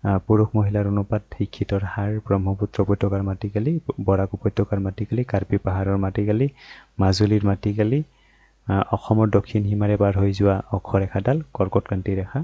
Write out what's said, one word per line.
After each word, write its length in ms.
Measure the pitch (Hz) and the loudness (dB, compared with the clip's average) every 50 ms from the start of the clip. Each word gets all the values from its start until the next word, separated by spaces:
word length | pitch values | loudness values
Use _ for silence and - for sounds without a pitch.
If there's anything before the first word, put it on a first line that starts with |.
| - | 0
আহ, 140 | 104 101 95 | 0 0 0
পুৰুষ 300 | - - 110 107 107 104 - | 2 2 2 4 4 2 2
মহিলাৰ 300 | 110 104 101 104 104 104 101 | 0 0 2 0 0 0 0
অনুপাত, 340 | 101 101 98 - - 104 - _ - - | 0 0 -2 -2 -4 -4 -4 _ -8 -6
শিক্ষিতৰ 440 | 104 95 - - 101 - - 98 98 | -6 -6 -4 -6 -4 -2 -2 -4 -4
হাৰ, 280 | 92 - - 101 101 107 107 | -4 -6 -4 -4 -4 -4 -4
ব্ৰহ্মপুত্ৰ 600 | - - 101 98 95 95 98 95 104 101 - - | -2 0 0 0 2 0 -2 -2 -4 -6 0 -2
উপত্যকাৰ 400 | 101 92 101 - - 101 95 98 | 0 0 2 0 0 -2 0 -2
মাটিকালি, 520 | 98 98 95 95 - 101 101 104 107 139 165 165 - - - - | -2 -2 -4 -4 -6 -4 -4 -2 -2 0 -2 -4 -4 -6 -8 -4
বৰাক 280 | 101 98 98 95 95 95 - | 0 0 2 2 2 -2 -4
উপত্যকাৰ 460 | 98 - 110 - - 107 - - 98 | -4 -4 -4 0 0 -2 -2 0 -2
মাটিকালি, 440 | 98 98 95 - 110 - - 117 127 | -2 -4 -4 -6 -6 -4 -2 -4 -4
কাৰ্বি 340 | 123 - 98 95 - - 101 | -2 -2 -4 -2 0 -2 -2
পাহাৰৰ 400 | - - 92 92 98 95 98 98 | -2 -2 -2 -2 -2 0 0 0
মাটিকালি, 500 | 98 95 95 - 104 104 104 110 131 139 - _ - - - - - _ _ - | -2 -2 -2 -2 0 0 0 0 0 -2 -2 _ -20 -20 -20 -20 -20 _ _ 0
মাজুলীৰ 440 | 98 92 95 92 104 101 107 104 101 | 2 2 4 4 2 2 2 2 2
মাটিকালি, 540 | 101 98 95 - 107 101 107 107 107 127 147 156 - _ _ _ _ _ _ _ _ _ _ _ - | 2 0 0 -2 -4 0 0 0 2 2 0 -2 -4 _ _ _ _ _ _ _ _ _ _ _ -2
আহ, 160 | 101 98 - - - | 0 0 0 0 -2
অসমৰ 340 | 98 - - 110 107 110 107 | -4 0 2 2 4 4 4
দক্ষিণ 320 | 101 101 95 - - 107 104 | 4 2 0 2 -2 -2 0
সীমাৰে 320 | 101 104 104 104 104 104 101 | 0 0 0 2 2 2 2
পাৰ 160 | 101 101 98 | 2 2 4
হৈ 160 | 95 98 101 98 | 2 2 2 2
যোৱা 220 | 95 101 101 98 95 - - | 2 4 4 4 2 -2 -4
অক্ষৰেখাডাল, 680 | - 98 - - - 98 98 95 - 101 98 113 131 160 156 - _ | -4 -4 -4 0 0 0 0 0 -2 -2 0 0 0 0 -2 -8 _
কৰ্কটক্ৰান্তি 580 | - 98 95 - 98 - - 101 95 92 - 98 | -2 -2 0 0 -2 -2 0 -6 -4 -2 -2 -4
ৰেখা 240 | 95 92 92 - 135 | -4 -4 -6 -6 -6